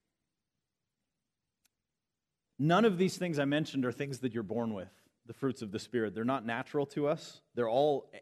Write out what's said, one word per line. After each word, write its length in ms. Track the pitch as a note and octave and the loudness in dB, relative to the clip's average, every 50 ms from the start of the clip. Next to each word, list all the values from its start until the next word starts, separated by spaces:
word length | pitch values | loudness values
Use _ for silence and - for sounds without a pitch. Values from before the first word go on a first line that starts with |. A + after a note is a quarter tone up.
| _ _ _ _ _ _ _ _ _ _ _ _ _ _ _ _ _ _ _ _ _ _ _ _ _ _ _ _ _ _ _ _ _ _ _ _ _ _ _ _ _ _ _ _ _ _ _ _ _ _ _ - | _ _ _ _ _ _ _ _ _ _ _ _ _ _ _ _ _ _ _ _ _ _ _ _ _ _ _ _ _ _ _ _ _ _ _ _ _ _ _ _ _ _ _ _ _ _ _ _ _ _ _ -2
None 260 | C3 D#3 E3+ F#3+ A3+ | 2 4 6 6 6
of 140 | A#3 F#3+ E3+ | 4 4 4
these 180 | F#3+ F3+ - | 2 2 2
things 220 | - F3 F3+ E3 C#3+ | 0 -4 -2 0 0
I 60 | C#3+ | 0
mentioned 400 | C#3 C#3+ D3+ D#3+ - - C#3 B2+ | 2 2 0 0 -2 -2 -2 0
are 80 | B2+ A2+ | 0 0
things 260 | - C#3+ C#3 C#3 A#2 | -2 -4 -6 -6 -4
that 160 | B2+ C3 G#2+ | -4 -4 -2
you're 80 | A#2 A2 | -4 -4
born 320 | F#2 G#2+ A#2 A#2 A2+ G#2+ | -4 -4 -4 -2 -2 -4
with, 160 | G2 F2+ G2 - _ _ _ _ _ _ | -6 -8 -12 -14 _ _ _ _ _ _
the 60 | A#2 A2+ | -18 -8
fruits 300 | - - C3+ A#2+ - A#2 | -4 -2 -2 -2 -2 -6
of 100 | G#2+ F#2+ | -6 -6
the 60 | A2 | -6
Spirit. 360 | - - - B2 A2+ G#2 F#2 | -6 -2 -2 0 0 0 -2
They're 100 | A2 A2+ | -2 0
not 200 | A#2+ C3+ C3+ G#2+ | 0 0 -2 -2
natural 420 | A#2 A#2 A#2 C3 - - D3 C#3 | -4 -4 -4 -4 -4 -2 -2 -2
to 220 | C3 - D#3 D3 C#3+ | -2 -2 -2 0 0
us. 320 | D#3+ D3+ - - - - _ _ _ | 0 -2 -4 -12 -20 -20 _ _ _
They're 140 | - A#2+ A2+ | -2 0 2
all, 420 | A2 B2+ D3 D3+ C#3+ C3+ - - - G2+ | 4 4 4 4 4 0 -2 -8 -16 -20